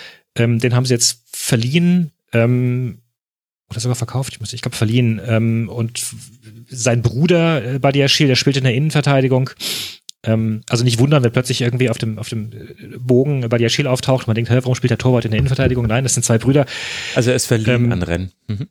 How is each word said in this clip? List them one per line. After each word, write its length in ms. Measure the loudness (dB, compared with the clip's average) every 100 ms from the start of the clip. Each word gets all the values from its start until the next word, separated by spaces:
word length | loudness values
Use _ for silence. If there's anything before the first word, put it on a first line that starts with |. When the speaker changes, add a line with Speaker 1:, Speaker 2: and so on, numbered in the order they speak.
| -20 -20 _ 0
Speaker 1:
Ähm, 220 | 2 4
den 160 | 2 2
haben 100 | 2
sie 80 |
jetzt 300 | 2 0 -4 _
verliehen, 760 | -10 0 0 2 2 4 4 2 _ _
ähm, 680 | 2 4 2 0 0 -4 -8 _ _ _ _ _ _ _
oder 100 | -6
sogar 160 | -4 -2
verkauft, 380 | -4 -4 -6
ich 80 | -8
muss, 100 | -10
ich 100 | -8
glaub, 140 | -8 -2
verliehen. 460 | 0 2 2 0 0
Ähm, 440 | 2 2 0 -2
und 340 | -4 -6 -4 -10 -12 -18 -20 -20 -20 -16
sein 320 | -4 0 2
Bruder, 760 | 0 0 2 4 2 0 -2 -2
äh, 40 |
Badiachil, 480 | 0 2 2 2 2
der 80 | 2
spielt 220 | 2 2
in 80 | 0
der 80 | 0
Innenverteidigung. 720 | 0 0 2 2 4 2 0 -6 -8 -8 -10 -14 _ -12 -2
Ähm, 360 | 0 0 -4 -4
also 140 | 0
nicht 160 | 0 2
wundern, 240 | 2 4
wenn 80 | 2
plötzlich 300 | 0 -2 -2
irgendwie 280 | -2 0 0
auf 80 | 0
dem, 220 | -4 -6
auf 80 | -8
dem, 240 | -8 -8
äh, 460 | -12 -18 -18 -18 -12
Bogen 500 | 2 2 4 0 -2
Badiachil 400 | 0 0 0 0
auftaucht. 400 | -2 0 0 0
Man 80 | -2
denkt, 160 | 2
hä, 60 | 0
warum 180 | 2 -2
spielt 160 | 0
der 60 | 0
Torwart 260 | 2 2
in 80 | 0
der 80 | 0
Innenverteidigung? 480 | 0 2 0 0 0
Nein, 160 | 0
das 100 | 0
sind 100 | -2
zwei 140 | 0 0
Brüder. 280 | 2 2 0 -4 -12 -10 -6 -2
Speaker 2:
Also 140 | 0
er 60 | 0
ist 80 | 0
verliehen 400 | 0 2 2 2
Speaker 1:
Ähm, 60 |
Speaker 2:
an 100 | 0
Rennes. 280 | -2 -2 -4 _ -10
Mhm. 180 | -8 -8